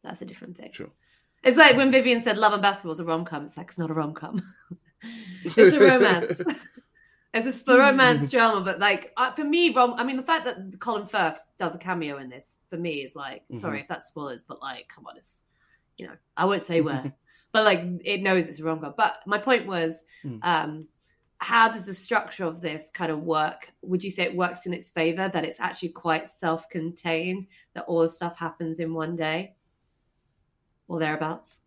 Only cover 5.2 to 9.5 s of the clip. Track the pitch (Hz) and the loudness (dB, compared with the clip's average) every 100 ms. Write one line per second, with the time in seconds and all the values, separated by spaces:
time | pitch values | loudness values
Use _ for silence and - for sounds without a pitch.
5.2 | 208 - - - 427 311 - 254 214 175 | -16 -12 -4 8 8 10 8 8 6 4
6.2 | - - 320 - - - _ _ _ _ | 0 -4 -4 -6 -12 -20 _ _ _ _
7.2 | _ 226 233 247 - 254 285 269 254 147 | _ -4 -4 -6 6 8 8 8 6 6
8.2 | 143 254 226 208 185 175 202 196 - - | 2 4 4 2 -2 0 2 2 -4 -4
9.2 | 247 - 294 | -4 -2 -2